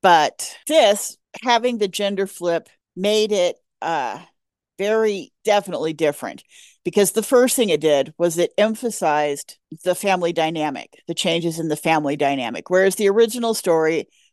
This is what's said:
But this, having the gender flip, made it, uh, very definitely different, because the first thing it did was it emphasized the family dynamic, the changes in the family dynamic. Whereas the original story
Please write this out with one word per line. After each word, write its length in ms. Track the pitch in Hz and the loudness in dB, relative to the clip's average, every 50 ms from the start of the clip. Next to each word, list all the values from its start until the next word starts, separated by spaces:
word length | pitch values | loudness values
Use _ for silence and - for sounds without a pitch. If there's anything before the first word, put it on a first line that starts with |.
But 540 | - 190 175 160 151 131 - _ - - - - _ - | 6 6 6 6 4 2 -2 _ -14 -14 -14 -16 _ 0
this, 500 | 311 320 262 208 208 208 - - - _ _ _ _ - - | 2 4 4 4 4 2 -2 -12 -14 _ _ _ _ -8 -2
having 360 | 247 240 233 226 247 247 220 | 0 0 2 2 -2 -2 -2
the 80 | 208 196 | -4 -4
gender 380 | - - 202 196 202 190 196 190 | -2 -4 -4 -4 -2 -4 -4 -6
flip, 420 | - - 175 175 170 165 160 _ _ _ _ _ _ | -6 -6 -4 -2 -2 -2 -4 _ _ _ _ _ _
made 380 | 175 185 208 214 214 214 220 208 | -4 -2 0 2 2 2 2 2
it, 240 | 202 180 180 - _ _ _ _ _ | 2 0 0 -2 _ _ _ _ _
uh, 380 | - 151 165 151 131 117 98 131 180 _ _ _ _ _ _ _ _ _ _ _ | -6 -4 -4 -2 -4 -4 -8 -10 -14 _ _ _ _ _ _ _ _ _ _ _
very 560 | 190 208 220 220 226 214 208 190 160 - _ _ _ | -2 0 0 2 2 0 -2 -4 -8 -12 _ _ _
definitely 480 | - 202 208 196 190 175 127 143 160 | 2 2 2 2 -2 -6 -4 -4 -4
different, 520 | 165 147 165 147 143 - - 104 - - - _ _ - - - _ _ _ | -2 0 0 0 0 -2 -8 -12 -12 -14 -20 _ _ -20 -20 -20 _ _ _
because 260 | 175 165 208 202 185 | -2 2 2 2 2
the 120 | - 220 208 | 2 -4 -2
first 320 | - 277 247 247 254 - - | 2 4 4 4 4 2 0
thing 120 | 240 208 | 0 0
it 120 | 165 147 | 0 0
did 320 | 147 156 147 139 139 160 160 _ | 2 2 2 2 0 -2 -2 _
was 200 | 175 175 160 170 | -2 -2 0 0
it 160 | 175 - _ - | -2 -2 _ 0
emphasized 1000 | 208 220 220 220 - 240 208 - 190 160 147 151 151 147 143 143 - - - _ _ _ - - - | 0 0 0 -4 -6 -8 -6 -2 -2 0 0 2 0 -2 -4 -6 -10 -16 -20 _ _ _ -20 -8 -4
the 120 | 185 180 | -4 -4
family 360 | 175 - 202 190 180 175 170 | -2 0 0 0 0 0 -2
dynamic, 680 | 170 170 160 156 165 165 151 151 139 - - - _ _ _ - | 0 0 -2 -2 -2 -4 -4 -4 -6 -8 -12 -16 _ _ _ -10
the 60 | 170 | -8
changes 460 | - - 185 170 170 170 170 160 165 | -4 -2 0 0 0 -2 -2 -4 -4
in 80 | 165 160 | -4 -4
the 80 | 147 | -4
family 400 | 147 - 170 160 156 151 143 143 | -2 0 0 0 2 0 -2 -2
dynamic. 540 | 147 147 139 139 135 123 113 117 80 - - | 0 0 0 0 -2 -4 -6 -8 -10 -6 0
Whereas 260 | 185 185 190 196 185 | 2 4 4 2 2
the 140 | - 214 196 | 2 0 2
original 440 | 196 220 233 233 220 247 233 233 220 | 4 4 2 2 2 -4 -4 -2 -4
story 540 | - - 185 165 160 160 160 165 156 - _ _ _ _ _ | -2 0 0 2 2 2 2 0 -2 -4 _ _ _ _ _